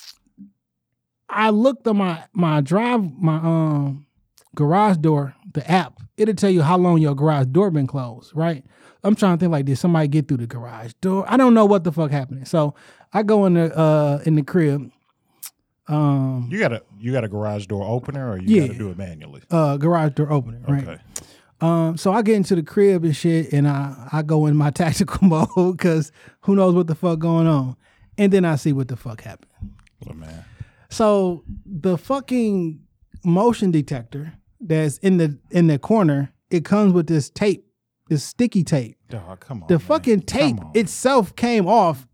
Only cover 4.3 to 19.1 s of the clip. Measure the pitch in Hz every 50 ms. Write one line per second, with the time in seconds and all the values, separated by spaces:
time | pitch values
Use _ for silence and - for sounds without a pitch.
4.3 | _ _ _ _ - - 147 143 165 196 214 214 185 156 147 160 151 143 143 135
5.3 | - _ _ 196 - 151 - - 165 185 156 - - - - - _ - 214 214
6.3 | 208 - 202 196 190 175 147 151 180 185 180 180 170 160 156 147 143 135 147 156
7.3 | 151 143 131 127 131 170 208 202 160 147 135 123 - 139 127 120 110 120 - -
8.3 | - 147 165 170 165 135 - _ _ _ _ - _ _ - 196 214 - 214 185
9.3 | 175 156 180 175 165 143 135 139 135 - - 180 170 160 156 143 139 156 143 -
10.3 | 143 120 117 113 131 120 117 120 - 110 113 117 - _ - 190 190 190 190 -
11.3 | 220 262 262 247 233 226 214 202 208 196 160 175 143 160 160 143 143 143 131 131
12.3 | 127 135 131 - - 165 151 147 - - - - - _ _ _ - 202 220 202
13.3 | 220 208 196 190 175 170 165 165 160 165 160 156 156 151 151 143 139 143 - 160
14.3 | 160 151 139 - - 185 160 147 139 143 127 - - _ _ _ _ _ _ _
15.3 | _ _ - - - _ _ _ _ _ _ - 151 151 151 143 139 139 135 131
16.3 | 131 127 123 120 156 214 214 139 117 104 - _ 101 101 110 123 131 131 113 101
17.3 | 101 104 107 107 104 104 101 90 107 98 98 101 117 127 123 - 139 139 131 123
18.3 | 101 92 92 202 220 196 143 123 - 120 107 98 87 87 98 90